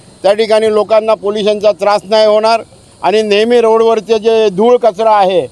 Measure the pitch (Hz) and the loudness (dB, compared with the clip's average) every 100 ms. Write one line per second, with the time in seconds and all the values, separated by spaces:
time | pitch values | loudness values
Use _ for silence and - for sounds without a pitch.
0 | - - 185 208 214 220 220 214 196 220 | -20 -4 -2 0 0 0 0 0 0 0
1 | 220 208 196 214 202 208 208 202 202 208 | 0 -2 -4 -4 -2 0 -2 0 -2 -2
2 | 190 220 214 214 220 226 - - - - | 0 0 2 2 0 -2 -6 -20 -20 -6
3 | 175 214 214 202 226 240 226 226 226 220 | -2 -2 0 0 2 2 2 2 0 -2
4 | 190 226 226 226 214 185 233 247 226 180 | -2 -2 0 0 0 0 0 2 0 0
5 | 220 208 190 180 127 | 0 2 2 0 -4